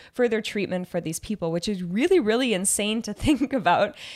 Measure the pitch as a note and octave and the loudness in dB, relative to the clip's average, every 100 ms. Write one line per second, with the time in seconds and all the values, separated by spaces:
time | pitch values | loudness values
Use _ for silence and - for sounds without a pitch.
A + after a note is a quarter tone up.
0 | - - A#3+ G#3+ G3 G#3 G3 F3+ F3+ F3 | -12 0 0 0 -2 -4 -4 -4 -4 -6
1 | E3 E3 - G#3 E3 E3 E3+ G3+ F3+ F#3 | -6 -8 -8 -6 -2 -2 -4 -4 -4 -2
2 | D#4 F#4 G#3+ A3+ C4 G3 G3 - G#3 A3 | 4 4 4 2 2 0 0 0 0 -2
3 | G#3+ G#3 - C#4 C4+ C4+ E3+ E3+ G#3 - | -4 -2 2 2 2 2 4 4 2 -2
4 | - | -16